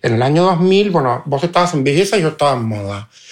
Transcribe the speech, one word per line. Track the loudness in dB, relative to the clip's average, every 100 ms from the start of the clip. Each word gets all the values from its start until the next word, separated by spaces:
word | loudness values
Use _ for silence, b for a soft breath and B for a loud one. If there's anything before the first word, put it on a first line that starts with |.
En | -2
el | 0
año | 2 2
dos | 2 2
mil, | 2 2 2
bueno, | 0 0 -2 -4
vos | -4
estabas | 0 0 0
en | 0
belleza | 0 0 0 0
y |
yo | -2
estaba | 0 0 0
en | -2
moda. | -6 -6 -10 -12 B B